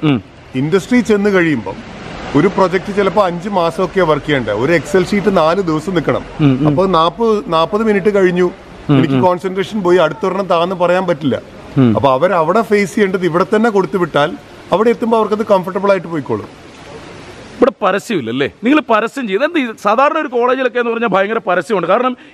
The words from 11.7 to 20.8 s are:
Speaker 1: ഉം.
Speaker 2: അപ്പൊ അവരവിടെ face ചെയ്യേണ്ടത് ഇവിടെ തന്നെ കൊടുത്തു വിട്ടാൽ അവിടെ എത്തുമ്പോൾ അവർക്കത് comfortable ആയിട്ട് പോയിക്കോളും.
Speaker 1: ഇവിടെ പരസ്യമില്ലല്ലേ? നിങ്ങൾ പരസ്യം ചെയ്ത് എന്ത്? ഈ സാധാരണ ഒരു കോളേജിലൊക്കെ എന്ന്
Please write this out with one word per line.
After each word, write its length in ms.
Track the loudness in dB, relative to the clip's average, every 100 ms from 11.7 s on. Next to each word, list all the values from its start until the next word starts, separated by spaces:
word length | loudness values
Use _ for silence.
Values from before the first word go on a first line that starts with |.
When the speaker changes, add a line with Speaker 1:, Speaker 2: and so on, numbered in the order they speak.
| 2
Speaker 1:
ഉം. 160 | 2 4
Speaker 2:
അപ്പൊ 140 | 2
അവരവിടെ 520 | 2 2 2 2 2
face 320 | 2 0 0
ചെയ്യേണ്ടത് 300 | 0 0 0
ഇവിടെ 220 | 0 0 0 0
തന്നെ 140 | 2
കൊടുത്തു 280 | 0 0 -2
വിട്ടാൽ 340 | -2 0 -2 -4 -16 -20 -2
അവിടെ 180 | 0 2
എത്തുമ്പോൾ 260 | 0 0 0
അവർക്കത് 300 | 0 -2 2
comfortable 440 | 0 0 -2 0
ആയിട്ട് 160 | 0 -2
പോയിക്കോളും. 380 | -6 -4 -6 -6 -16 -20 -20 -20 -18 -18 -20 -20 -20 -14 -6
Speaker 1:
ഇവിടെ 120 | -6 -4
പരസ്യമില്ലല്ലേ? 680 | -4 -4 -4 -6 -6 -4 -6 -4
നിങ്ങൾ 160 | -2 0 0
പരസ്യം 380 | -2 -2 -6 -4
ചെയ്ത് 160 | -2
എന്ത്? 140 | -2 -2
ഈ 80 | -4 -4
സാധാരണ 360 | -2 2 2 0
ഒരു 100 | -4
കോളേജിലൊക്കെ 500 | -2 0 0 -2
എന്ന് 140 | -2